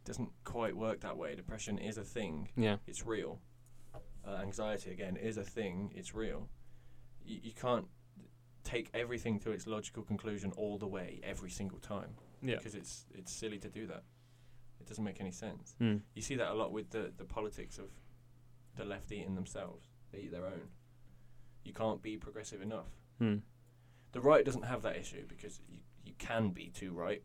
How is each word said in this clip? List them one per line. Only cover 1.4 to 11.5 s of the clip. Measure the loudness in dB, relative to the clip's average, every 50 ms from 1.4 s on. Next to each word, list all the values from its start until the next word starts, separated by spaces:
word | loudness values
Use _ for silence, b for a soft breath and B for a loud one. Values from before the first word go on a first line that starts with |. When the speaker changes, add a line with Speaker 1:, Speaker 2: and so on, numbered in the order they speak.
| -4 -4 -2 -2 0 0 0 2
Speaker 1:
is | 2 0 -2
a | -2 -4
thing. | -2 0 0 0 0 0 -2 -2 0 6
Speaker 2:
Yeah. | 8 8 8 8 6 2
Speaker 1:
It's | -4 -6 -4 0
real. | 0 2 2 2 0 -2 -6 -10 -14 -18 -18 -18 -16 -14 -12 -12 -10 -10 -10 -8 -8 -8 -8 -4
Uh, | -2 -2 0 0
anxiety, | 0 0 0 2 2 2 0 -2 -4
again, | -4 -2 -2 -2 0
is | 0 0 0 0 0
a | -2
thing. | -2 -2 0 0 0 0 0 -2 -2 -2
It's | -6 -8 -6 -2
real. | 0 0 0 0 -2 -2 -4 -6 b b b b b b b b b b b b -10 -8
Y-, | -6 -6 -6 -6
you | -8 -8
can't | 0 4 6 6 6 4 0 -10 -18 -20 -18 -18 -16 -16 -16 -18 -20 -20 -20 -18 -8 -6
take | 0 0 0 0 0 0
everything | 0 2 2 0 0 4 4 4 4
to | 4 2 0
its | 0 0 -2
logical | -2 -2 -2 -4 -6 -6 -2
conclusion | 0 0 0 2 0 -2 0 0 -2 0
all | 2 0 0 2 0
the | -2 -2
way | 0 -2 -2 -4 -6 -6 -4
every | -4 -4 -4 -4 -6